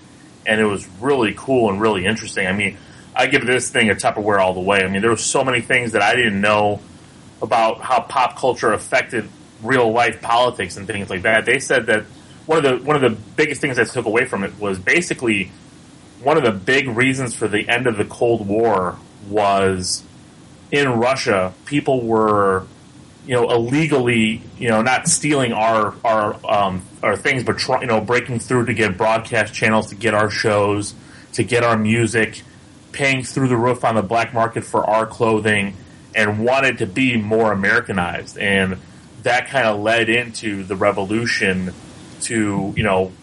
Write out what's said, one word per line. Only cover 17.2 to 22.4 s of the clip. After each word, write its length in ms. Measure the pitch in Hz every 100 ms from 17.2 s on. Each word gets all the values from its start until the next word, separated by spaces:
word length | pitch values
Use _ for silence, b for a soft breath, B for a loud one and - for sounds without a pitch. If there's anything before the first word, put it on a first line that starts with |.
| 127
for 140 | - 107
the 200 | 104 110
end 180 | 120 127
of 100 | 104
the 80 | 104
Cold 400 | - 120 113 101
War 500 | 104 117 98 90 - - - 101
was 720 | 104 101 98 98 92 92 - - - - - - - -
in 160 | 143 139
Russia, 640 | 117 120 131 131 101 92 - -
people 360 | 143 143 131
were, 640 | 113 113 110 104